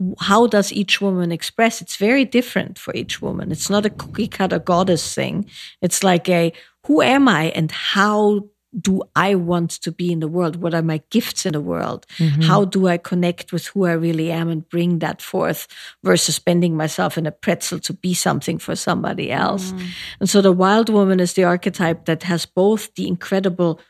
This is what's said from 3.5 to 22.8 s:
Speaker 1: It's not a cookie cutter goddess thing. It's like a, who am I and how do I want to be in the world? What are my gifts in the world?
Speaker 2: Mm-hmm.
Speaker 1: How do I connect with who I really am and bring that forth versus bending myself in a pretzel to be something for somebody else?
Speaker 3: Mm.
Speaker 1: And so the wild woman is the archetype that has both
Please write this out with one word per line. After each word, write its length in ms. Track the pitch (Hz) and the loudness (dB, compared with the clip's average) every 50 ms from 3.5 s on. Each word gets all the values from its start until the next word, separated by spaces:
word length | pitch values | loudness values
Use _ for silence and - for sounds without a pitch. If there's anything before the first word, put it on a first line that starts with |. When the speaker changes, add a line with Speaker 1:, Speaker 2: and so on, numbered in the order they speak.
Speaker 1:
It's 180 | 175 - - - | -6 -6 -4 0
not 160 | 196 208 208 | 0 2 0
a 40 | 214 | 0
cookie 360 | - - - - - - 214 | -4 -6 -14 -10 -6 -6 -6
cutter 320 | - - - 196 185 175 170 | -4 -2 -2 -2 0 0 -2
goddess 560 | 160 - 180 170 190 180 175 160 - - - | 0 2 2 2 4 2 2 0 0 -4 -6
thing. 340 | - 135 131 143 170 208 - - - - - - - | -4 -4 -4 -4 -6 -6 -8 -10 -20 -20 -20 -10 -4
It's 220 | - 175 - - | -4 -2 0 2
like 260 | - 190 180 175 175 - | 2 2 2 2 2 2
a, 240 | 180 170 170 165 - - - _ _ _ - | 2 2 2 0 -2 -6 -20 _ _ _ -2
who 160 | - 190 214 | 2 2 4
am 260 | - 247 254 277 277 262 | 4 4 4 4 4 4
I 220 | 196 151 160 165 - | 4 4 2 0 0
and 160 | - 160 156 | -2 -2 -2
how 800 | - - - - - 202 196 208 208 208 214 208 208 202 202 - _ _ _ _ - 214 | -4 -6 -4 -2 0 2 2 2 4 4 4 2 2 0 -2 -8 _ _ _ _ -10 -4
do 200 | - 196 190 190 - _ - | 0 0 0 0 -2 _ -2
I 220 | 147 175 196 202 | 0 2 2 2
want 340 | 185 175 170 175 175 170 160 - - | 2 2 0 0 0 0 -2 -4 -6
to 100 | - 175 | -8 -8
be 180 | 160 - 175 175 | -6 -4 -2 -2
in 80 | 175 165 | -2 -2
the 80 | 160 | -2
world? 300 | 151 160 180 180 165 151 | -2 -2 0 0 -2 -2
What 180 | 170 190 170 160 | -2 -4 -2 0
are 80 | 165 | 0
my 180 | 160 160 156 156 - - | 0 0 -2 -2 -4 -2
gifts 360 | - 220 - - - - - | -2 0 0 -2 -4 -4 -4
in 60 | 185 | -4
the 80 | 151 151 | -2 -4
world? 460 | 143 175 170 85 - - - - _ _ - - | -4 -4 -4 -4 -4 -6 -6 -10 _ _ -4 0
Speaker 2:
Mm-hmm. 240 | 165 160 143 151 | 0 2 2 2
Speaker 1:
How 220 | 160 160 180 202 202 | 4 4 4 4 4
do 240 | 185 - 196 190 185 | 2 2 2 2 2
I 80 | 175 170 | 2 0
connect 540 | - - - 180 175 175 175 - - - | -2 -2 -2 0 0 0 -2 -4 -8 -8
with 140 | - 170 - - | -8 -8 -6 -6
who 160 | - 202 190 | -4 0 0
I 60 | 175 | 2
really 400 | 165 165 165 170 165 160 160 165 | 2 0 0 0 0 0 -2 -2
am 160 | 165 165 165 165 | -2 -2 -2 -2
and 200 | 165 156 160 - | -4 -4 -6 -4
bring 300 | - 175 170 175 175 160 | -2 0 2 2 2 0
that 240 | 170 156 - - | 0 -4 -6 -6
forth 460 | - - - 185 170 180 175 - - - - - - - - _ | -10 -6 -4 -2 0 0 -2 -4 -8 -14 -18 -20 -20 -20 -16 _
versus 380 | - 185 180 170 - - 156 - | 0 2 2 2 2 0 -2 -2
bending 360 | - - 175 175 175 175 165 | 0 0 2 2 2 2 0
myself 400 | 156 156 156 - - 180 - - | 0 -2 -2 -2 -2 -2 -2 -2
in 80 | 170 160 | -2 -4
a 60 | 151 | -4
pretzel 480 | 151 - - - 165 160 - - - - | -6 -6 -2 -2 -2 -2 -2 -8 -8 -6
to 140 | - - | -8 -8
be 220 | - - - 185 180 | -8 -6 -4 -2 -2
something 440 | - - 180 147 143 - - 170 160 | 0 0 0 0 0 -2 -4 -6 -6
for 160 | - - - | -6 -6 -6
somebody 560 | - - - 170 185 - - - - - - | -6 -2 -2 -2 -2 -2 -4 -4 -4 -4 -4
else? 400 | 120 - - - 202 196 185 185 | -2 -2 -2 -2 -2 -4 -4 -6
Speaker 3:
Mm. 160 | 185 185 180 180 180 - - - - - | -8 -10 -10 -10 -12 -12 -14 -14 -8 -4
Speaker 1:
And 100 | 202 196 | -2 2
so 120 | - 202 | 4 4
the 80 | 196 196 | 6 6
wild 380 | 180 180 185 190 202 220 233 214 | 6 4 4 4 4 4 4 4
woman 320 | 220 208 202 190 190 185 | 4 4 4 4 4 2
is 140 | 180 175 - | 2 0 2
the 100 | - 185 | 2 2
archetype 600 | 175 175 180 - 202 175 - 190 165 165 170 - | 2 2 2 0 -4 -2 0 0 0 0 -2 -2
that 180 | - 160 160 - | -2 -2 -2 -2
has 220 | 175 175 165 - | -2 -4 -4 -4
both 460 | - - 185 185 202 220 208 | -4 0 2 2 4 2 2